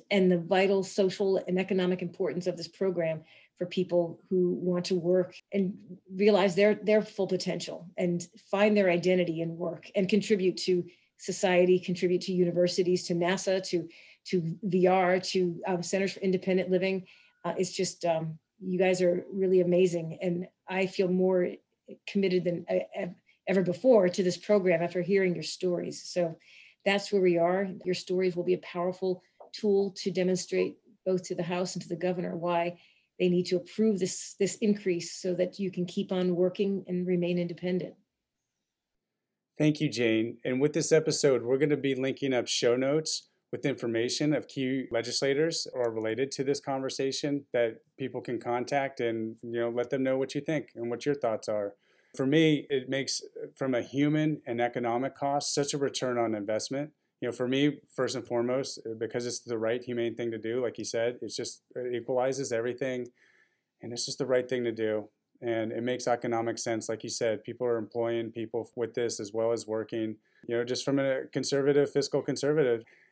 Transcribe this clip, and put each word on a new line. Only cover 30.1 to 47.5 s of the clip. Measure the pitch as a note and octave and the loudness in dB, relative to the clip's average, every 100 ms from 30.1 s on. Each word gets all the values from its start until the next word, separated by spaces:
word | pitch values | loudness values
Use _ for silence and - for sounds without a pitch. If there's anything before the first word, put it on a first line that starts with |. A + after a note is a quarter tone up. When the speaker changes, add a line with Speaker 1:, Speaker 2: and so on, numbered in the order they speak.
Speaker 1:
demonstrate | F3 F#3 F3+ - F#3 F#3 - _ _ F#3 | 0 2 0 0 0 0 -4 _ _ -2
both | F#3 | -2
to | F3+ | -2
the | F3+ | -4
House | E3+ F3+ F#3 | -2 -2 -2
and | F3+ | -6
to | - | -8
the | E3+ | -4
governor | F3+ F3+ F3 F3+ | -2 -2 -4 -4
why | E3+ E3+ F3 F3 _ _ _ - | 0 0 0 -4 _ _ _ -2
they | F3+ | 2
need | F3 F3+ | 2 2
to | F3+ | -2
approve | - - A3 G3 | -2 0 2 2
this, | F3+ - - - | -2 -4 -12 -2
this | F#3+ - | -2 0
increase | G#3+ G#3 F#3+ E3+ E3+ - | 0 2 0 -2 -4 -6
so | F#3 | -4
that | F3 F3+ - | -2 -2 -2
you | F#3+ | -4
can | F#3 F3+ | -2 -4
keep | - G3 | -2 -2
on | F#3 F3+ E3+ | 0 0 2
working | F3+ F3+ G3 G3 F#3 | 0 2 -2 -2 -4
and | F3+ F3+ | -4 0
remain | F3+ F3 F3 | 0 2 0
independent. | F3 E3+ F3+ F3+ F3+ - _ _ _ _ _ _ _ _ _ _ _ _ _ _ _ - | -2 -4 -2 -2 -4 -12 _ _ _ _ _ _ _ _ _ _ _ _ _ _ _ 0
Speaker 2:
Thank | D3+ D3+ | 2 2
you, | D3+ | -2
Jane. | A2+ A#2 A2 A#2 - C3+ | 0 2 2 0 -4 -4
And | B2+ | 0
with | D3 | 2
this | E3 D3+ | 0 4
episode, | D#3+ D#3 - D3 B2 | 4 4 2 4 4
we're | A#2 C3+ | 2 0
gonna | D3+ C#3+ | 2 0
be | C3+ B2+ | 0 -2
linking | C3+ - C#3 | -2 -2 -2
up | B2 - | 0 0
show | - B2 B2 | 0 2 2
notes | C3+ D3+ D#3 - - _ _ | 2 0 -2 -8 -10 _ _
with | A#2+ D3 | -4 -4
information | B2+ A#2+ A2+ A#2+ - D3+ C#3+ | -2 -2 0 0 0 0 0
of | - | -2
key | - B2+ C3+ A#2+ | -4 -2 -2 -2
legislators | A#2 A#2 A#2+ C3+ C#3 D#3+ D#3+ - | -2 -2 -2 0 2 0 0 -6
or | C3 A#2+ | -2 -2
related | A2+ A2 A2+ C3+ | 0 -2 -2 -2
to | - | -2
this | C3 C#3 | -2 -2
conversation | - C3+ C3 - C3+ C3+ D3 C#3+ - | -2 -4 -4 -2 -2 -2 -2 -4 -2